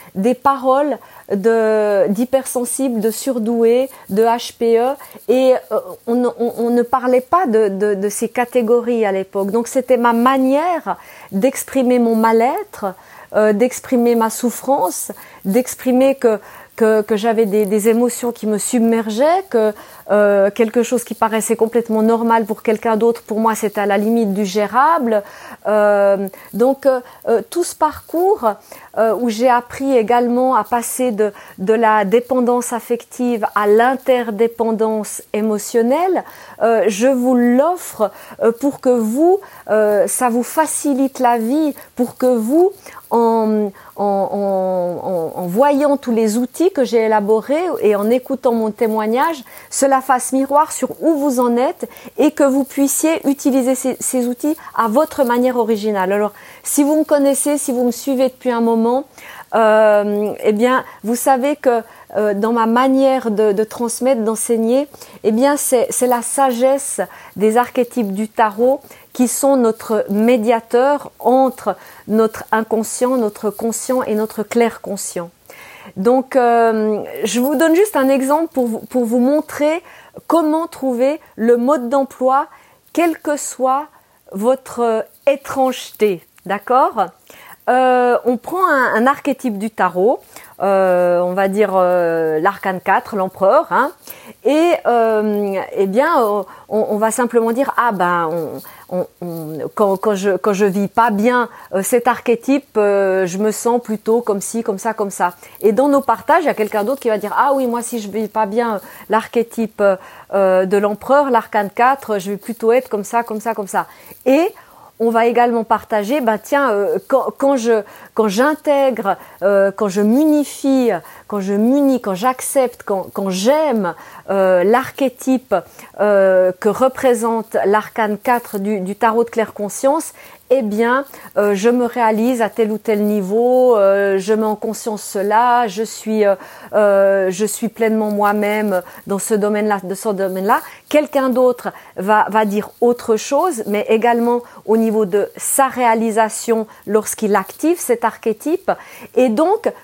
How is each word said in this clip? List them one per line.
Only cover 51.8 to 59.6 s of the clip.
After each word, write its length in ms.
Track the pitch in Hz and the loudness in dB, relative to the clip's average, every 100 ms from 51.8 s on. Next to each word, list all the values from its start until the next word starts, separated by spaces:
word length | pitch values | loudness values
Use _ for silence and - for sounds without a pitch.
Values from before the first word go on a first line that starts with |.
| 226 - - - | -12 -12 -14 0
et 140 | 285 | 0
que 120 | - | 4
vous 220 | 277 269 262 | 2 2 -2
puissiez 600 | - 277 - 311 330 - | -2 -2 0 0 0 -2
utiliser 460 | 277 294 262 247 262 | -2 0 0 0 -2
ces, 220 | 262 - | -4 -6
ces 280 | - 254 240 | -4 -2 -4
outils 300 | 247 294 320 - - | -4 -4 -4 -6 -4
à 140 | 226 | 0
votre 340 | 233 311 - | 2 0 0
manière 340 | 247 240 254 247 | 0 2 0 0
originale. 540 | 220 214 214 202 185 | 0 -2 -2 -2 0
Alors, 220 | 202 208 - - - | 0 -2 -6 -20 -14
si 200 | - - | -4 0
vous 140 | 285 311 | 2 2
me 60 | |
connaissez, 540 | 302 294 277 269 294 294 | 2 2 2 0 -2 -2
si 140 | - | -2
vous 140 | 240 247 | -2 -2
me 60 | |
suivez 340 | 233 - 262 262 | -2 -4 0 -2
depuis 260 | 254 247 | -2 -4
un 100 | 233 | 0
moment, 440 | 226 226 226 254 294 - - - - | 0 2 2 0 -4 -16 -20 -20 -4
euh, 800 | - | 2